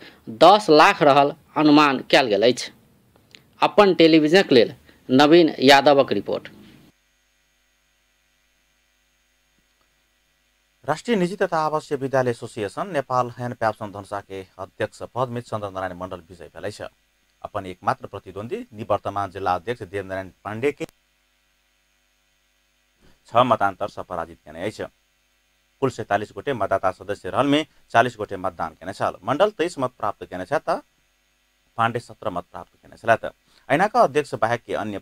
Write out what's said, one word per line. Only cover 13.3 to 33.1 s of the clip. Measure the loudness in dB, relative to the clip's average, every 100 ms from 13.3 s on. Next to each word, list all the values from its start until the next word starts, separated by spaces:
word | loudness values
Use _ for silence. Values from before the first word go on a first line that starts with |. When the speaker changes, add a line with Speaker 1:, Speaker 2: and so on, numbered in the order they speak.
Speaker 2:
हैन | -6 -10
प्याप्सन | -4 -4 -4 -12
धनुषा | -14 -12 -12
के | -12 -16 -16 -16
अध्यक्ष | -16 -10 -10 -10 -12 -6
पद | -6
में | -6
चंद्र | -10 -10 -10
नारायण | -8 -10 -8
मंडल | -12 -14 -18
विजय | -20 -20
भेलै | -14 -12
छ। | -12 -16 _ _ _ _ _
अपन | -14 -12 -12
एकमात्र | -10 -8 -8 -8
प्रतिद्वंदी | -18 -16 -14 -12 -12 -14
निवर्तमान | -12 -4 -4 -4 -8 -8
जिला | -6 -4 -4
अध्यक्ष | -6 -10
देवनारायण | -10 -10 -8 -10 -12 _
पांडे | -14 -6 -6
के | -6 -12 _ _ _ _ _ _ _ _ _ _ _ _ _ _ _ _ _ _ _ _ _ _ _ _
छ | 0
मतांतर | 2 2 0 -4 -10
सँ | -10
पराजित | -12 -10 -10 -14
केने | -20 -10
अछि। | -10 -8 -14 _ _ _ _ _ _ _ _ -6
कुल | -4
सैंतालीस | -4 -4 -4 -4
गोटे | -12 -8
मतदाता | -6 -2 -2 -2
सदस्य | -6 -10 -10 -6
रहल | -4 0
में | -2 -4 _ _
चालीस | 0 0 -2
गोटे | -10 -8
मतदान | -8 -8 -10
केने | -10 -14
छल। | -6 -6 -6
मंडल | -6 0 0
तेइस | -2 -6 -4
मत | -8 -6
प्राप्त | -8 -8 -12
केने | -12 -6
छथि | -6 -4
त | -8 -8 _ _ _ _ _ _ _ _ -4
पांडे | -2 -4
सत्रह | -10 -12 -8
मत | -8 -12
प्राप्त | -16 -20
केने | _ -20 -8
छलथि। | 0